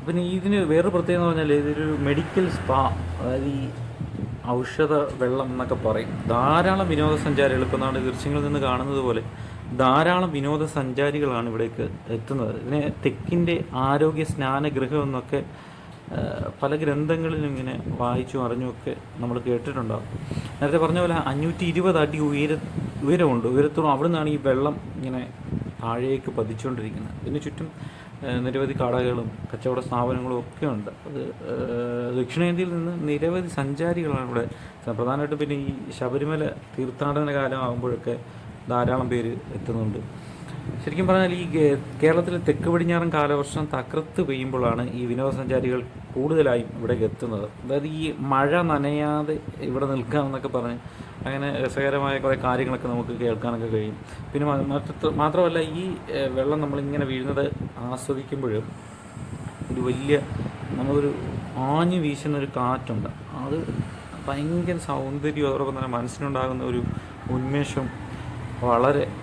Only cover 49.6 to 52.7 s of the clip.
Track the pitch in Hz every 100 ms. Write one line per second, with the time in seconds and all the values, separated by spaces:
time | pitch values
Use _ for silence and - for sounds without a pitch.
49.6 | 143 127 135 135 117 147 139 135 131 127
50.6 | 120 120 - - - - 135 135 143 131
51.6 | 127 139 139 139 139 139 135 131 131 123
52.6 | 127